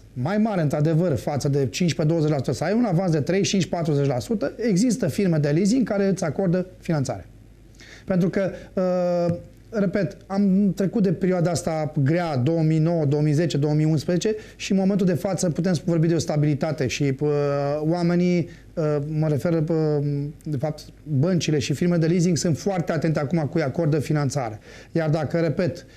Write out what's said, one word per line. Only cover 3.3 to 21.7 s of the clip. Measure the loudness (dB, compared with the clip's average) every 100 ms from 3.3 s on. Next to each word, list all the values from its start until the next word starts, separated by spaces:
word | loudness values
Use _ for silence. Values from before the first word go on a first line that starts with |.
| 0
cinci, | 2 0 0
patruzeci | -2 0 2 2
la | 0
sută, | -2 -2 -2 -2
există | 0 2 2 2 -2
firme | 0 0 2
de | 2
leasing | 2 2 2 0
care | 0 0
îți | 0
acordă | -2 0 0 0 -2 -10
finanțare. | -2 -2 0 -6 -10 -20 -20 -20 -20 -20 -20 -16 -2
Pentru | 0 2
că, | 0 -2 -6 -8
uh, | -2 0 0 0 0 0 -2 -8 -20 -8
repet, | -2 0 0 -4 -6 -6
am | 0 2 4 2 0
trecut | 0 2
de | 0
perioada | 2 0 2 0
asta | 0 -2 -2 -4 0
grea, | 2 2 0 0
două | 0 2
mii | 2 2
nouă, | 2 2 0
două | 2
mii | 2
zece, | 2 0 0
două | 0
mii | 2 2
unsprezece, | 0 0 0 0 -4 -8 -12
și | -2
în | 0
momentul | 2 2 2
de |
față | 0 -2 -2 -2
putem | 0 0 0 0
vorbi | 2 2
de | 0
o |
stabilitate | 0 0 0 0 -2 -2 -2
și, | 0 -2 0
uh, | 0 0 0 0 -2 -2
oamenii, | -2 0 2 2 2 2 -2 -8 -12
uh, | -4 0 0 -2
mă | -2 0
refer, | 0 0
uh, | 0 0 0 0 0 -2 -4 -6 -10
de | -8 -4
fapt, | -4 -8 -14 -18
băncile | -4 0 2 2 2 0
și | 0